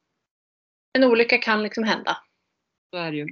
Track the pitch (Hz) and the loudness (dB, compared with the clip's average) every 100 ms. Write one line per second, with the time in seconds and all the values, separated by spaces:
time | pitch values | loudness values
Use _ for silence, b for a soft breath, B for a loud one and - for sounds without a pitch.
0 | _ _ _ _ _ _ _ _ _ 262 | _ _ _ _ _ _ _ _ _ 2
1 | 262 226 233 240 233 214 214 226 220 165 | 4 4 4 2 2 0 -2 -4 -2 -2
2 | - - - _ _ _ _ _ _ 180 | -4 -6 -10 _ _ _ _ _ _ -8
3 | 165 151 147 | -6 -6 -8